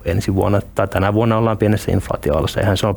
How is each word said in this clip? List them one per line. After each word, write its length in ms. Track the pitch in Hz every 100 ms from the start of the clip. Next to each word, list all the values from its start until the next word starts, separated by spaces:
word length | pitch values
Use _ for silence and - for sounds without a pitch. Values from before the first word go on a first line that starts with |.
| -
ensi 300 | 92 101 98
vuonna 240 | 95 101 - -
tai 120 | 98
tänä 260 | 98 95
vuonna 240 | 104 117 113
ollaan 200 | 113 107
pienessä 340 | 107 107 -
inflaatioaallossa. 680 | 95 - - - 76 - -
Eihän 180 | 104 95
se 100 |
ole 80 | 107